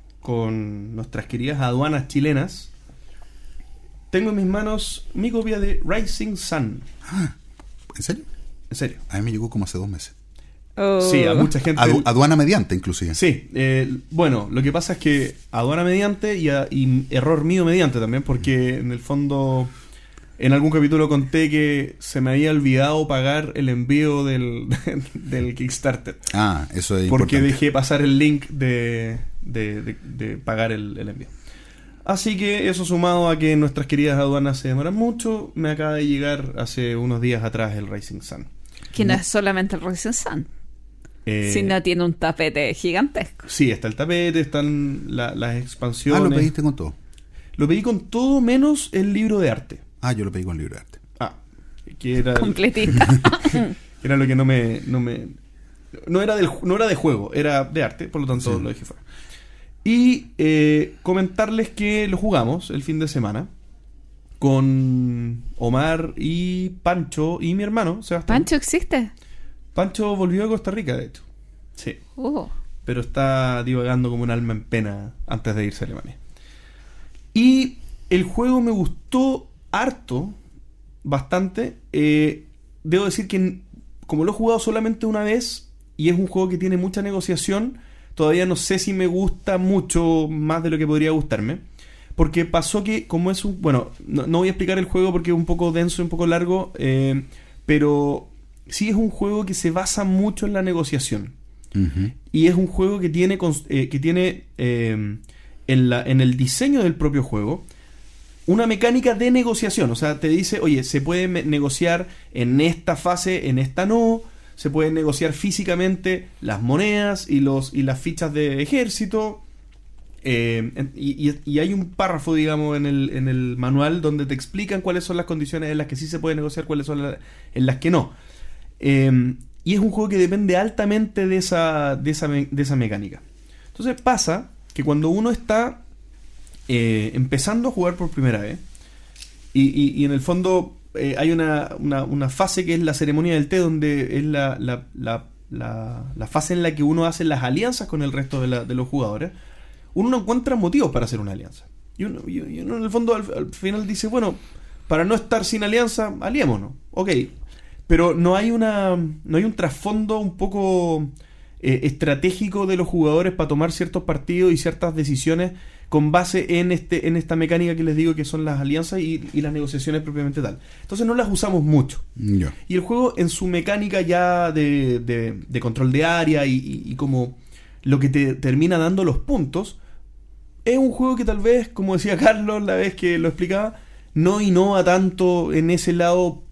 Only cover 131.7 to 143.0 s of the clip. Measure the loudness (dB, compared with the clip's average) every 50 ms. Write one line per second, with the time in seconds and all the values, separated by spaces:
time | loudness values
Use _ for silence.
131.7 | 0 0 0 0 -2 -2 -2 -2 -2 0 0 0 0 0 -2 -2 -2 -2 0 0
132.7 | 2 0 0 0 -2 -4 -6 -8 -12 -14 -20 -20 -20 -20 -20 -20 -20 -20 -20 -18
133.7 | -12 -6 -4 -4 -4 -2 0 0 0 2 2 0 -2 -2 -4 -10 -18 -20 -20 -14
134.7 | -8 -4 0 0 2 2 2 2 2 2 2 0 0 -2 -2 0 2 2 2 0
135.7 | -4 -8 -16 -20 -20 -20 -20 -20 -20 -20 -20 -20 -20 -18 -20 -20 -20 -12 -6 -2
136.7 | 0 2 2 2 2 0 0 -2 0 -2 0 0 0 0 0 0 0 0 0 0
137.7 | 0 0 0 0 0 -2 -4 -4 -2 0 0 2 2 0 -2 -6 -8 -10 -12 -16
138.7 | -18 -20 -20 -20 -20 -20 -20 -20 -20 -20 -20 -20 -20 -20 -12 -2 2 4 4 4
139.7 | 4 4 2 2 2 2 0 2 0 0 0 0 0 0 2 2 2 2 0 -2
140.7 | -8 -18 -20 -12 -6 -4 -4 -2 0 0 2 2 2 2 2 2 0 0 -2 -4
141.7 | -6 -6 -4 -2 -2 -2 -2 -2 -2 -2 -2 -2 0 0 0 0 0 -2 -2 0
142.7 | 0 0 2 0 0 0